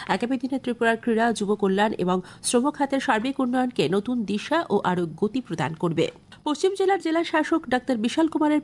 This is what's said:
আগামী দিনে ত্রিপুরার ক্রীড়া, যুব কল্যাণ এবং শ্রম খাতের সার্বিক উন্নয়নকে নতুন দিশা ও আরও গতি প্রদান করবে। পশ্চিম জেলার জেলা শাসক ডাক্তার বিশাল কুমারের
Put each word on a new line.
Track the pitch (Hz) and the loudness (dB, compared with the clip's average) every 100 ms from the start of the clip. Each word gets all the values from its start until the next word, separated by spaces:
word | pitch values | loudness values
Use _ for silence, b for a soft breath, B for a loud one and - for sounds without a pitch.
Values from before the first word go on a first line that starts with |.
| - | -4
আগামী | 190 240 262 | -2 -2 -4
দিনে | 254 269 | -4 -4
ত্রিপুরার | 247 240 233 226 | -4 0 2 2
ক্রীড়া, | - 220 233 220 | 0 2 2 0
যুব | 202 208 | 0 0
কল্যাণ | 196 190 214 - | 2 2 0 0
এবং | 180 185 180 B | 0 0 -2 B
শ্রম | - 247 277 285 | 0 2 2 0
খাতের | 277 269 - | 0 0 0
সার্বিক | 220 247 269 | 0 0 -2
উন্নয়নকে | 254 254 254 240 151 196 | 0 0 0 0 0 0
নতুন | 208 247 190 | 0 -2 -2
দিশা | 208 - - - | -4 -2 -2 0
ও | 196 - | 0 0
আরও | 180 170 156 | 0 -2 -2
গতি | 214 254 - | -2 -2 -4
প্রদান | 160 135 160 | -4 -4 -2
করবে। | 175 160 156 - - B - | -2 0 0 -4 -20 B -4
পশ্চিম | 294 392 392 | 0 0 2
জেলার | 381 392 330 | 0 0 0
জেলা | 330 | 0
শাসক | 330 311 311 330 277 | 0 0 2 0 0
ডাক্তার | 247 247 247 226 | -2 0 0 0
বিশাল | - 320 | 2 2
কুমারের | 311 302 302 | 2 2 2